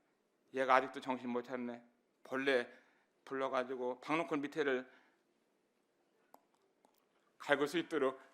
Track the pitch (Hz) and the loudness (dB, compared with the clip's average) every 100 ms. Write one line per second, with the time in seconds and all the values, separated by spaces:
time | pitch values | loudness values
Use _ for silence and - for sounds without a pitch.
0 | _ _ _ _ _ 131 131 131 135 139 | _ _ _ _ _ 0 6 6 6 -2
1 | 135 127 123 120 120 127 120 120 - _ | -4 -4 -2 -4 -4 -6 -6 -10 -14 _
2 | _ _ - 135 139 127 120 - - _ | _ _ -8 -2 2 2 2 -6 -20 _
3 | _ _ - 135 135 127 123 131 123 127 | _ _ -8 -4 0 0 -2 -2 -4 -4
4 | - 160 165 156 139 156 139 127 127 - | -2 -2 0 -2 -2 -2 2 0 -2 -14
5 | _ _ _ _ _ _ _ _ _ _ | _ _ _ _ _ _ _ _ _ _
6 | _ _ _ - _ _ _ _ _ _ | _ _ _ -20 _ _ _ _ _ _
7 | _ _ _ - - 139 143 175 - 160 | _ _ _ -12 0 2 2 -2 -2 0
8 | 131 131 - | 0 -2 -10